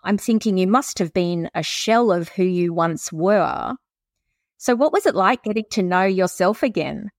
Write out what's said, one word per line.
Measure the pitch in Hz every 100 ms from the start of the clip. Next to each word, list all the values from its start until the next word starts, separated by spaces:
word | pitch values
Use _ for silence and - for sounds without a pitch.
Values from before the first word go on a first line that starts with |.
I'm | - 202
thinking | - 220 220 190
you | 185
must | 233 285 -
have | 175
been | 185 175 175 165
a | -
shell | 156 - - 226 240
of | 175 165
who | -
you | 185 180 175
once | 165 165 156 -
were. | 160 180 208 165 - 57 - _ _ _ _ _ _ _ _
So | -
what | 240 294
was | 339 392
it |
like | 320 190 247
getting | - 214 220
to | -
know | 185 180
yourself | 190 185 180 - 185 214
again? | 277 196 143 147 208